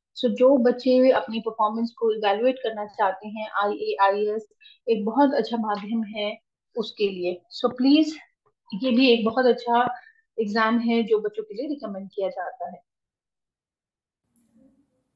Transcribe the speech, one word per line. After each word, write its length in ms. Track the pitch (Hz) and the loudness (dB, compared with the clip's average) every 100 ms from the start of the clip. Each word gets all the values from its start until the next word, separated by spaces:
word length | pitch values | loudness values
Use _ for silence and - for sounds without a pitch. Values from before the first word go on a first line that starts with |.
| _ - | _ -4
So, 120 | 247 | -4
जो 300 | 208 254 277 | 4 6 6
बच्चे 520 | 240 247 262 254 262 | 4 2 2 4 6
अपनी 300 | - - 220 | 4 0 -6
परफॉर्मेंस 540 | 220 - 214 226 233 - | -6 -2 -2 -2 -6 -2
को 140 | 226 | -2
इवैल्युएट 440 | 220 208 208 247 262 | 0 0 2 0 0
करना 280 | 220 208 208 | -6 -6 -10
चाहते 420 | - 196 - 208 | -2 -2 -2 -10
हैं, 220 | 214 214 | -12 -8
आईएआईएस 960 | - 208 208 214 208 196 208 208 214 - _ - _ - | -2 -2 -2 -4 2 2 2 -2 -4 -8 _ -20 _ -2
एक 160 | 214 | -2
बहुत 300 | 202 240 285 | 0 2 2
अच्छा 220 | 277 214 233 | 2 -2 -2
माध्यम 480 | 214 202 208 226 | -2 -4 -4 -6
है 340 | 208 214 208 220 _ _ _ 240 | -4 -6 -6 -8 _ _ _ -8
उसके 320 | 214 - 202 | -8 -2 -4
लिए। 340 | 185 175 180 _ - | -2 -6 -6 _ -4
So, 140 | 240 240 | -4 0
प्लीज, 420 | 269 302 302 - - _ _ _ - | 4 6 4 -2 -18 _ _ _ -12
ये 160 | 190 262 | -6 0
भी 200 | 233 262 | 4 4
एक 140 | 233 | 4
बहुत 220 | 220 240 254 | 2 2 2
अच्छा 500 | 233 240 233 247 247 - _ _ - | 2 2 2 0 -4 -14 _ _ -6
एग्जाम 380 | 208 220 220 233 | -2 0 2 2
है 240 | 233 233 | 2 0
जो 160 | 226 214 | 2 0
बच्चों 260 | 208 220 | 0 -8
के 100 | 214 | -12
लिए 140 | 202 294 | -8 -8
रिकमेंड 420 | 302 208 196 196 | -6 -8 -12 -10
किया 140 | - 190 | -6 -6
जाता 420 | 190 175 - 175 | -6 -10 -10 -14
है। 120 | 185 _ _ _ _ _ _ _ _ _ _ _ _ _ _ _ _ _ _ _ _ _ _ _ | -14 _ _ _ _ _ _ _ _ _ _ _ _ _ _ _ _ _ _ _ _ _ _ _